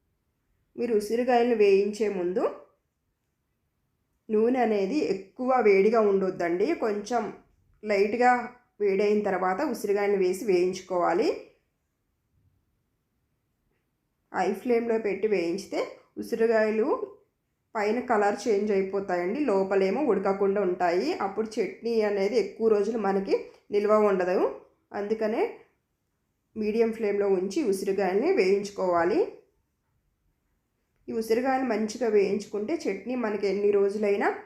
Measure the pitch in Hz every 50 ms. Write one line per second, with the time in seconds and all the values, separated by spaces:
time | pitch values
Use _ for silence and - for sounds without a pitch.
0 | _ _ _ _ _ _ _ _ _ _ _ _ _ _ - - 240 240 427 -
1 | - - 226 240 247 254 247 233 240 247 233 208 208 202 190 196 202 208 208 -
2 | 220 202 196 185 175 180 185 247 339 571 - - - _ _ _ _ _ _ _
3 | _ _ _ _ _ _ _ _ _ _ _ _ _ _ _ _ _ _ _ _
4 | _ _ _ _ _ - 220 214 226 247 262 254 233 220 214 202 190 190 269 311
5 | - - 190 190 - - _ - 254 254 262 247 214 208 196 190 196 220 240 226
6 | 214 202 196 190 190 190 185 - 175 170 175 185 208 302 339 - 262 220 202 208
7 | 208 - 247 226 214 190 190 - _ _ _ _ _ _ _ _ - 214 208 196
8 | 202 214 233 233 247 247 247 240 226 - - - _ _ _ - 208 196 190 190
9 | 208 208 208 214 208 196 190 180 185 185 190 190 - 233 226 - - 202 196 208
10 | 202 202 208 196 185 180 190 - 262 208 180 175 180 185 190 190 - - 185 175
11 | 170 165 170 190 277 381 539 - - - _ _ _ _ _ _ _ _ _ _
12 | _ _ _ _ _ _ _ _ _ _ _ _ _ _ _ _ _ _ _ _
13 | _ _ _ _ _ _ _ _ _ _ _ _ _ _ _ _ _ _ _ _
14 | _ _ _ _ _ _ - - 180 185 214 - - 254 233 226 233 233 220 220
15 | 220 208 185 - 220 214 202 180 170 170 175 190 - - - 330 508 - - -
16 | _ _ - - 208 - 233 226 226 233 226 220 220 214 214 220 233 311 480 -
17 | - - - - _ _ _ _ _ _ _ _ _ _ - 226 202 214 220 247
18 | 247 - 226 208 202 202 208 - - 247 202 202 214 214 196 196 196 190 196 202
19 | 196 190 180 175 175 180 233 302 294 247 196 190 190 190 202 196 190 190 214 269
20 | 302 254 190 190 190 196 196 196 202 196 196 208 196 180 180 185 180 175 175 185
21 | 247 311 370 - 208 190 - 208 220 214 - 240 185 - - - - 233 233 220
22 | 208 208 202 196 196 202 254 226 - - - - 226 220 214 208 196 220 247 226
23 | 196 196 196 196 196 277 359 466 - - - - _ - 202 202 208 202 214 214
24 | 208 202 190 185 180 180 185 247 370 539 - - - _ _ _ _ - - 202
25 | 202 208 220 220 220 214 226 302 427 480 - - - _ _ _ _ _ _ _
26 | _ _ _ _ _ _ _ _ _ _ - 220 214 214 208 233 226 226 220 226
27 | 220 202 202 202 196 196 196 180 185 196 - 339 285 202 196 196 190 196 196 202
28 | 190 180 185 208 269 370 392 240 185 185 202 202 208 - - - 190 180 175 170
29 | 165 180 240 349 480 - - - _ _ _ _ _ _ _ _ _ _ _ _
30 | _ _ _ _ _ _ _ _ _ _ _ _ _ _ _ _ _ _ _ _
31 | _ 240 240 226 220 226 226 247 254 269 262 262 269 240 214 208 220 214 - -
32 | 247 220 214 202 190 190 202 202 - - - 202 214 240 339 311 - 233 190 190
33 | - 240 254 247 226 214 208 202 202 196 190 202 202 208 202 202 196 196 208 214
34 | 214 202 202 208 269 392 - - -